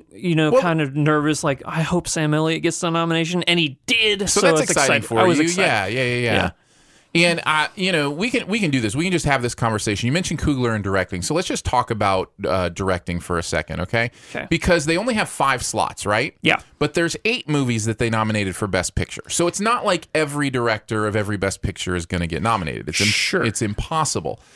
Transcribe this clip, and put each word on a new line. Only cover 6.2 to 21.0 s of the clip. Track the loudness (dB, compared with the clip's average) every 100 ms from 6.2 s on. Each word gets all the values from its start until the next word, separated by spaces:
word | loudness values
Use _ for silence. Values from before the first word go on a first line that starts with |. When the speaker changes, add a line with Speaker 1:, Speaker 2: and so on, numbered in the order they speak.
| 0 0
Speaker 1:
Yeah. | 0 -6 _ _ _ _ _ 2
Speaker 2:
And, | 4 2 0
I, | 0 0 -2
you | 0
know, | 2 0
we | -2 -2
can, | -2 -2
we | 0
can | 0
do | 0
this. | 0 0
We |
can | 0
just | 0 2
have | 0
this | 0
conversation. | -2 0 0 -2 -2 0
You |
mentioned | 0 -2 -2
Coogler | 0 2 0
and | 0
directing, | 0 0 -2 -4
so | -2 -2
let's | -2
just | -4
talk | -2 0 0
about, | 0 2 2 -2 -6
uh, | -2 0 0
directing | -2 -2 -2 -2 -6
for | -2 -4
a |
second, | -2 -2 -4 -6
okay? | -2 -2 -2 -6 -14 -8
Speaker 1:
Okay. | -2
Speaker 2:
Because | 0 2 2 2
they | 0
only | 0
have | -2 -2
five | 0 0 0
slots, | -2 -2 -2 -2 0
right? | 0 0 -2
Speaker 1:
Yeah. | 0 0 -2 -4
Speaker 2:
But | -2 0
there's | 0 -2
eight | -4 -4 -2
movies | 0 0 0 -2
that | -2
they | 0
nominated | 0 0 0 -2 -4
for | -2
Best | 0 -2 -2
Picture. | -4 -8 -6
So | -2 0
it's | 0
not | -2 0 0
like | -2 -2 -2
every | -2 -2 -2
director | 0 0 0 -2 -2